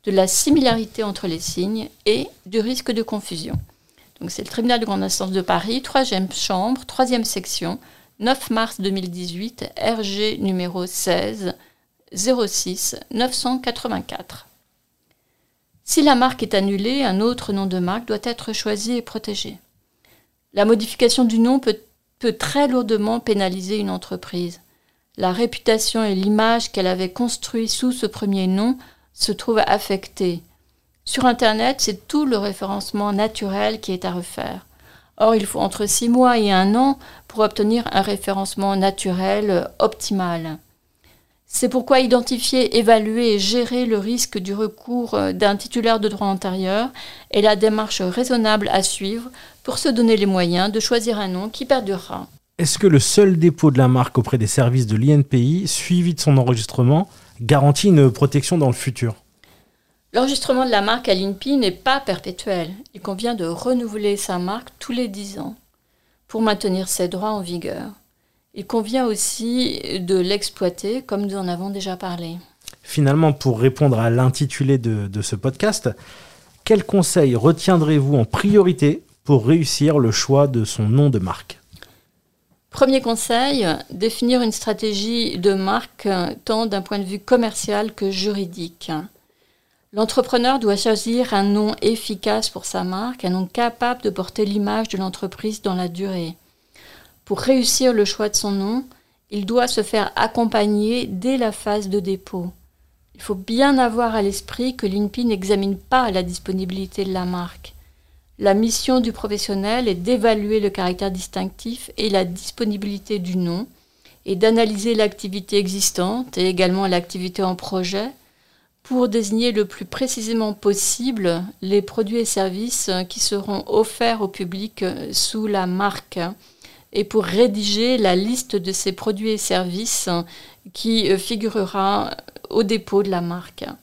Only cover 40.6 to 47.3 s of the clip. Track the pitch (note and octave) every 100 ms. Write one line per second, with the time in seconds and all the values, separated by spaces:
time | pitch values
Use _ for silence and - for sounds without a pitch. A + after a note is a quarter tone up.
40.6 | _ _ _ _ _ _ _ _ _ -
41.6 | B3+ B3+ B3 C4 B3+ B3 A#3+ A#3+ - B3+
42.6 | B3 A3+ A3 A3+ G#3+ A3 A#3+ G#3 F#3+ A#3+
43.6 | A#3 B3 A#3+ G#3+ G3+ B3 - G#3 F#3 G3+
44.6 | G#3+ G#3+ - B3 A#3 G#3 F#3+ F3+ G#3 G3+
45.6 | - A#3+ A3+ A3+ G#3+ G3+ G3+ F#3+ G3 F#3
46.6 | F#3 G3+ B3+ - - - -